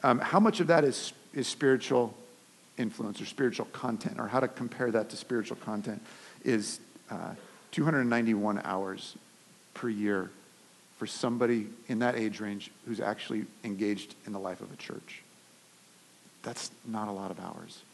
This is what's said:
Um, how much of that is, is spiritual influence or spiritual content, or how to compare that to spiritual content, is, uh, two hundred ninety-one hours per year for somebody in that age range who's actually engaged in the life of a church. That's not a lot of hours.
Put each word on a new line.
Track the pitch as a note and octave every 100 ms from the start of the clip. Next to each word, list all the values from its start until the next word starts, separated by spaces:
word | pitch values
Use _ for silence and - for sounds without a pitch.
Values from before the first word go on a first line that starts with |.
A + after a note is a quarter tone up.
Um, | C#3 B2
how | - F3
much | A3 A3
of | D#3+
that | E3+
is, | C#3+ A#2+ - - - -
is | A#2+
spiritual | - C#3 C3 - B2+ A#2 A2 - - - - - -
influence | A#2 - A2 G#2
or | -
spiritual | - C3 A2+ -
content, | - B2+ A2+ - -
or | A2
how | B2
to | C3+
compare | - A#2+ - B2+
that | A2 G#2+
to | -
spiritual | - A#2+ G#2 B2
content, | - G#2+ G2+ G#2 - - - -
is, | - A#2 G2+ - - - -
uh, | - - - - - -
two | -
hundred | D3+ D3+ B2
ninety-one | A#2+ A2+ G#2+ G#2 G2+
hours | - F#2+ F#2+ F#2+ - - - - - - - -
per | B2
year | G#2+ G#2 G2+ F2+ - - - - - - -
for | A2
somebody | - B2 A#2+ A#2+ A#2 G#2 - -
in | A#2
that | B2 B2
age | A2 G2
range | G#2+ G2+ - - -
who's | A2
actually | - A2 - A2+ - -
engaged | A2+ G2 G#2 G2+ - - -
in |
the | G2+
life | F#2+ F#2
of | F#2+
a | -
church. | - - - - - - - - - - - - - - - -
That's | - A#2+ - - A#2+
not | A2 G#2+
a |
lot | G2 G2
of | F2+
hours. | F#2 - E2+ - -